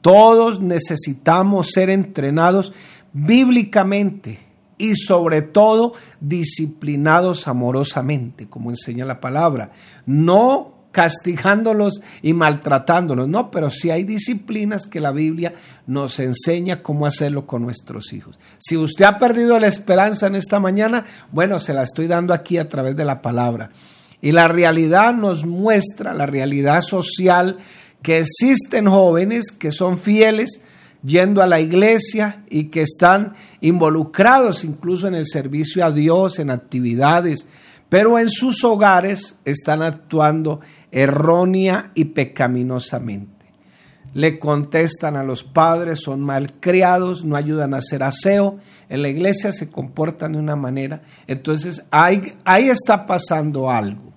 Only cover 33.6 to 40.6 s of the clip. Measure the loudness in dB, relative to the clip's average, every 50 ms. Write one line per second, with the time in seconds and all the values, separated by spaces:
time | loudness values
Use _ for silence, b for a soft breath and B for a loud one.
33.6 | 0 0 2 4 2 2 2 0 -4 -4 0 2 4 6 6 6 4 2 -2 -4
34.6 | -6 -8 -10 -8 -6 -6 -4 -4 -4 -4 -4 -4 -6 -4 -4 -6 -6 -4 -4 -4
35.6 | -4 -4 -2 0 0 2 2 2 2 2 4 2 2 0 -2 -6 -4 -4 -6 -6
36.6 | -8 _ -6 -4 -2 -2 0 2 2 2 2 2 0 -2 -6 -6 -10 b b b
37.6 | b b b b b _ 2 4 4 4 4 2 2 0 -2 -2 -2 -2 -2 0
38.6 | 0 0 2 4 4 4 4 4 2 0 -6 -6 -8 -14 -16 _ _ -6 -6 -4
39.6 | -2 -2 -2 -2 -2 -4 -6 -8 _ _ 0 2 2 2 2 0 -4 -4 -6 -8